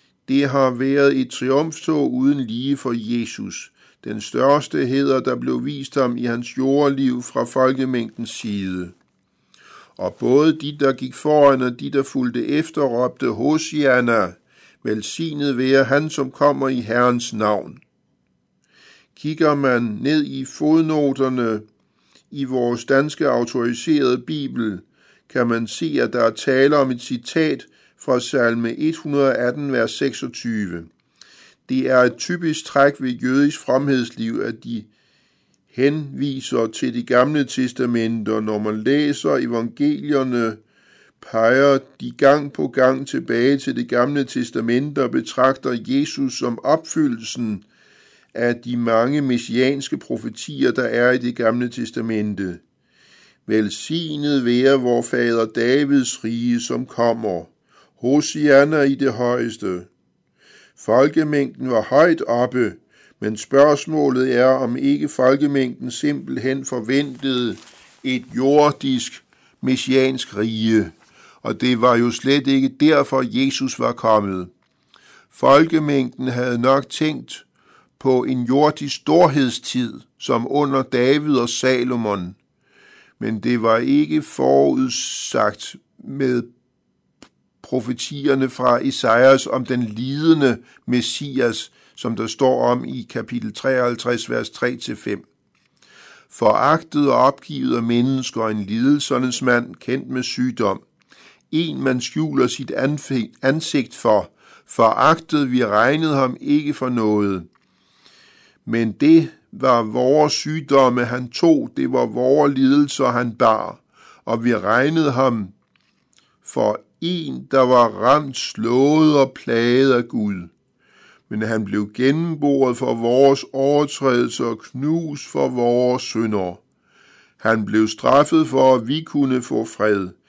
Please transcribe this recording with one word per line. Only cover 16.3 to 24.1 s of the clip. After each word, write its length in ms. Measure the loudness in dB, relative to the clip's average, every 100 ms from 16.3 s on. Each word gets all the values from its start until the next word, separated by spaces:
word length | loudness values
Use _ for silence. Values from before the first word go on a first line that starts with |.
kommer 380 | 0 0 2 -2
i 120 | -4
Herrens 520 | -2 2 2 2 -4
navn." 460 | -2 0 0 -4 -16 _ _ _ _ _ _ _ _ _ _ _ _ _ _
Kigger 380 | -6 0 2 2
man 260 | 2 0 -2 -4
ned 240 | -2 0 -2
i 200 | -6 -10
fodnoterne 1160 | -4 2 2 2 2 0 0 0 0 -2 -2 -8 _ _ _ _ _ _
i 120 | -8
vores 420 | -4 0 0 -2 0
danske 440 | 2 0 -2 0
autoriserede 880 | 0 -2 -2 -2 -4 0 2 2